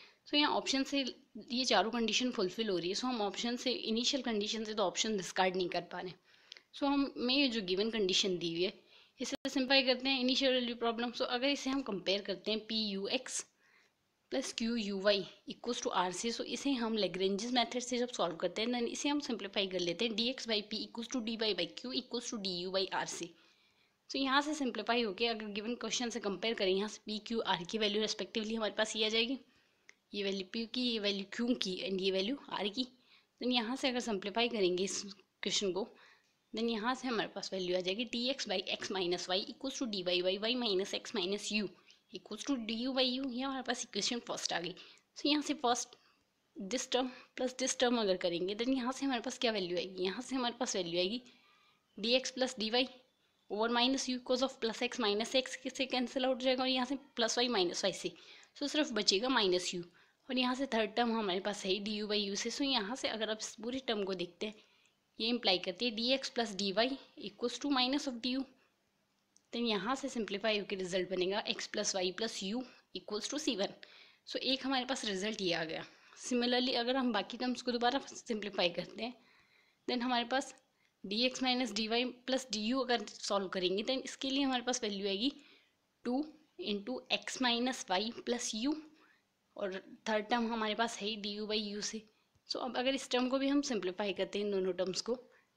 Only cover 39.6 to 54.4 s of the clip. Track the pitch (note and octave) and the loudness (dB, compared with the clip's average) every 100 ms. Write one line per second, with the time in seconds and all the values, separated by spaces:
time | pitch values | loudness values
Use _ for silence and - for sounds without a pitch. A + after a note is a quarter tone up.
39.6 | C4+ - B3+ G3+ F3 F3+ F#3 G3 A3 B3+ | -8 -4 -4 -2 0 2 2 0 -2 0
40.6 | A#3 F#3 G3 G#3 - G#3+ F3+ G3+ - G#3+ | 2 0 0 -4 -4 -4 -2 -2 0 -2
41.6 | G3 - - - _ - - G#3+ - C4 | -2 -6 -20 -20 _ -16 -12 -8 -2 -2
42.6 | G#3+ A3+ B3+ B3+ C4 B3+ C4+ A#3+ C4+ C4+ | -2 -2 0 2 2 2 -2 -2 -4 -2
43.6 | B3 B3 A#3+ G3+ - A#3+ - - - D#3+ | -4 -4 -4 -2 0 -2 -4 -6 -2 -2
44.6 | F3 - - - _ - D4 D4 C#4+ C#4 | -4 -8 -16 -20 _ -2 2 2 2 0
45.6 | A#3+ B3 - - _ _ _ _ _ - | 2 2 -2 -12 _ _ _ _ _ -12
46.6 | F#3+ B3+ - B3 B3+ - - - B3+ - | -6 -4 0 0 0 -6 -16 -4 -2 0
47.6 | B3+ - B3 A#3+ G3+ F#3 F3 E3+ F3+ G#3 | -2 2 4 4 4 2 0 0 0 0
48.6 | A#3+ C4+ A#3+ C4 C#4 B3 C4 - A#3 G#3+ | 0 2 0 -2 0 0 -2 0 0 2
49.6 | F3 F3 F#3+ F#3 F#3 G3 B3+ C4 A#3+ A#3 | 0 -2 -2 -2 -2 -2 -4 -2 -2 0
50.6 | B3 G#3 E3+ E3+ F#3 B3 - - _ _ | 0 0 0 2 2 -2 -8 -20 _ _
51.6 | _ _ _ - A3 B3+ B3+ B3 B3+ - | _ _ _ -4 4 4 2 -2 -2 0
52.6 | A3 B3 C4 - _ _ _ _ _ G#3 | 2 2 2 -4 _ _ _ _ _ 0
53.6 | A3+ A#3+ B3 C4+ - B3 - B3 | 2 4 4 4 0 -4 0 2